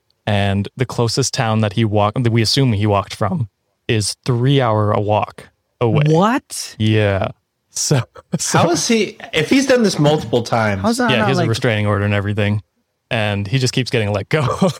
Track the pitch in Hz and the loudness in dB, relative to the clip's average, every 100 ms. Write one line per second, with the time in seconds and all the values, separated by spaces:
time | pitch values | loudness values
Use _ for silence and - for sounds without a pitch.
0 | _ _ - 104 101 98 98 - 123 - | _ _ -2 0 0 -2 -4 -4 -4 -2
1 | 117 - 131 - 113 110 107 110 110 104 | -2 0 -2 -2 0 0 0 0 0 2
2 | 104 - 117 113 107 139 131 104 107 98 | 2 0 0 2 2 2 2 2 2 0
3 | - - 104 180 110 _ _ _ - 110 | -2 -4 -4 -2 -6 _ _ _ -2 -2
4 | 101 - - 120 127 139 120 107 104 110 | -2 -4 -2 0 2 2 2 2 2 0
5 | 101 104 - - - _ _ _ 120 151 | 0 0 -2 -10 -20 _ _ _ 0 2
6 | 151 160 208 277 - - - - 107 107 | 2 4 2 0 -6 -12 -12 -2 0 2
7 | 104 95 - - _ _ _ - - 139 | 2 0 -4 -8 _ _ _ -8 0 0
8 | - - _ 170 - 170 269 302 - 226 | -2 -14 _ -6 -2 0 2 0 0 0
9 | 185 - - 160 151 262 269 247 202 - | -2 -8 -6 -4 2 2 4 2 2 2
10 | 147 156 - 120 107 117 107 95 202 240 | 2 2 0 -2 0 0 0 0 -2 0
11 | 247 - 214 - 117 110 127 107 104 104 | 0 2 2 0 0 0 0 0 0 0
12 | 104 101 101 104 104 107 - _ _ _ | 0 0 -2 -2 -2 -2 -6 _ _ _
13 | _ 117 107 101 98 135 127 135 120 120 | _ -4 -2 -4 -2 -2 0 -2 -2 -2
14 | 104 104 98 156 135 - 190 | 0 -2 -2 -2 -2 0 -2